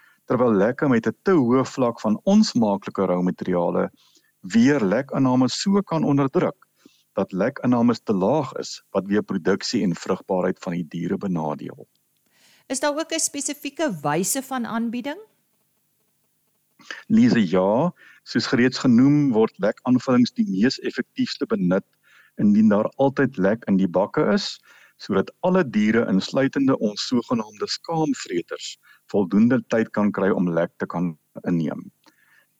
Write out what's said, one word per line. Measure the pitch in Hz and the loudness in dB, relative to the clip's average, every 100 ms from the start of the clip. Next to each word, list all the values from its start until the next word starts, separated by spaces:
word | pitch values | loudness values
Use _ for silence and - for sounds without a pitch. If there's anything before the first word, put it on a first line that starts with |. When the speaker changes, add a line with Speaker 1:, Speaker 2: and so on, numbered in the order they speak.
| _ _ - | _ _ -4
Speaker 1:
terwyl | 131 123 | 0 2
lekke | 98 107 123 147 | 4 2 0 0
met | 117 110 | 2 0
'n | - | -2
te | 196 | 2
hoë | 175 117 131 123 | 2 4 2 0
vlak | - 120 - | -2 -2 -2
van | 110 107 | -4 -2
onsmaaklike | - 208 214 127 107 101 - - 92 | 4 4 4 2 0 0 -4 -2 0
roumateriale | 90 90 - 92 90 87 90 90 _ _ _ _ _ | 2 0 -2 -2 0 0 0 -4 _ _ _ _ _
weer | 92 113 127 147 | -2 2 4 4
lekinname | - 110 139 - 131 127 127 | 0 -2 -2 0 2 2 0
so | - 202 196 | 0 0 0
kan | - 165 | 0 -2
onderdruk | - 139 135 180 139 - _ _ - _ _ | 0 0 0 0 -2 -4 _ _ -20 _ _
dat | - 98 | -6 -4
lekinnames | 92 117 - 123 120 120 113 | -2 -2 -2 0 2 2 0
te | - | -2
laag | 95 98 151 135 - | 0 2 0 -2 -8
is, | - - _ | -12 -14 _
wat | 98 95 | -4 0
weer | 104 | -2
produksie | 101 95 90 98 - 110 | -2 -2 0 -2 -2 -2
en | 101 | -2
vrugbaarheid | 82 - 92 - 92 92 - | -2 -4 -6 -2 -2 -2 -4
van | 92 | -6
die | 87 80 | -8 -6
diere | 85 85 95 | -6 -6 -4
benadeel. | 101 82 78 71 - - - _ _ _ _ _ _ _ - | -4 -4 -4 -8 -12 -16 -20 _ _ _ _ _ _ _ -10
Speaker 2:
Is | 269 | -4
daar | 294 294 | -4 -4
ook | 320 | -6
'n | 320 | -4
spesifieke | - 285 285 277 285 - 311 160 | -6 -6 -10 -10 -10 -4 -4 -4
wyse | 147 160 190 269 | -4 -2 -2 -4
van | - 262 226 | -6 -8 -6
aanbieding? | 226 233 240 277 359 440 _ _ _ _ _ _ _ _ _ _ _ _ _ _ _ - - - | -6 -6 -6 -10 -12 -16 _ _ _ _ _ _ _ _ _ _ _ _ _ _ _ -18 -12 0
Speaker 1:
Lise, | 220 240 233 180 | 4 4 4 2
ja, | 170 95 117 175 - - _ | 0 2 0 -2 -6 -20 _
soos | - 123 - | -6 -4 -2
gereeds | 117 127 - | 0 0 0
genoem, | 135 117 135 147 139 | 2 4 6 4 2
word | 107 110 - | 2 0 0
lekaanvullings | 101 - 127 123 - 123 117 | -4 -2 0 0 2 2 2
die | - 104 | 0 -2
mees | 95 127 - | 0 0 0
effektiefste | - - - - 123 - 131 | -8 -6 -8 -4 -4 -4 -4
benut | 107 90 95 - _ _ _ _ - | -2 0 0 -4 _ _ _ _ 0
indien | 104 104 110 | 2 6 4
daar | 101 110 - | 4 0 0
altyd | 139 139 135 95 | 0 2 -2 0
lek | 95 113 | 0 0
in | - 95 | 0 0
die | 95 | 2
bakke | 87 101 - - | 0 -2 0 0
is, | 101 - - _ - _ - | 0 -2 -12 _ -20 _ -14
sodat | - 95 92 - | -2 -2 -2 -4
alle | 185 185 139 | 0 0 0
diere, | 104 107 - 117 | 0 2 2 2
insluitende | - - 135 135 143 135 - | 0 0 -2 0 0 0 0
ons | 104 104 - | -2 -4 -4
sogenaamde | 240 - 117 156 208 - | -2 -2 -4 -6 -8 -8
skaamvreters, | - - 165 151 127 - 180 - 76 - - _ _ - | -8 -6 -2 -2 -4 -4 -6 -6 -10 -12 -16 _ _ -4
voldoende | 101 90 98 120 127 - | -2 2 4 4 2 0
tyd | 117 110 | -2 -2
kan | 107 104 | -2 -2
kry | 95 98 | 0 0
om | - 90 | 0 0
lek | 82 87 - | 0 -2 -4
te | 92 | -6
kan | 85 87 78 _ - | -4 -6 -6 _ -10
inneem. | - 82 76 - - _ _ _ _ _ _ | -4 -2 -2 -8 -14 _ _ _ _ _ _